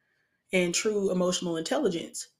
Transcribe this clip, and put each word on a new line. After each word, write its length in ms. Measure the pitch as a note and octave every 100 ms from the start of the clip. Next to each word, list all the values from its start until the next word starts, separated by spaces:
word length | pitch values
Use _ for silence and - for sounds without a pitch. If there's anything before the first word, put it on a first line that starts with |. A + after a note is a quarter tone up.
| _ _ _ _ _
and 220 | F#3 F3
true 360 | F3 A3 G#3 F#3+
emotional 460 | F#3 F3+ F3+ F3+ E3
intelligence. 720 | D#3+ C4+ A#3 E3+ - - - _